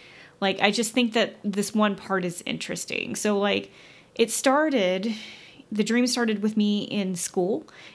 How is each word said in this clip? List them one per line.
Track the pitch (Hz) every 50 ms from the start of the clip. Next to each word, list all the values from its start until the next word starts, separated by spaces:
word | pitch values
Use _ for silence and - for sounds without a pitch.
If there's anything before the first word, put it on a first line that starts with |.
| - - - - - - - _ 196
like, | 196 190 -
I | - 208
just | 208 226 226 220 -
think | 262 247 226 -
that | 233 202 - - - -
this | 208 190 202 202 - -
one | 214 208 208 196
part | 190 - - 196 185 180
is | 175 170 - -
interesting. | - - 160 - - 180 170 - - - - - - -
So, | - - 208 208 196
like, | 202 202 196 202 196 - - - - - - - - _ -
it | - 226 220
started, | - - - 269 262 294 311 311 277 240 190 180 180 190 196 233 214 220 - - - - - - - - - _ 220
the | 208 208
dream | 220 226 240 247
started | 247 - 240 240 220 214 202 208
with | 214 214
me | 214 208 208 208 208 -
in | - - 208 196 185 185
school, | 175 - - - 190 180 185 240 311 - - - - - - -